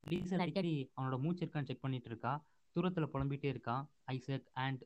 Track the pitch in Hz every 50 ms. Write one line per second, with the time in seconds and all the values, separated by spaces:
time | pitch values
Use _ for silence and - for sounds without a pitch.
0 | - - 170 - - 180 190 180 180 165 151 196 185 170 160 143 131 - - -
1 | 131 131 131 123 135 160 180 180 165 139 - 156 139 - - - - 135 131 127
2 | - 120 117 110 - 120 135 147 - _ _ _ _ _ - 170 170 185 185 175
3 | 156 143 - 135 135 139 139 139 - 143 127 120 - 117 117 131 139 - _ _
4 | - - 131 131 - - 139 131 - - - 131 131 135 131 127 -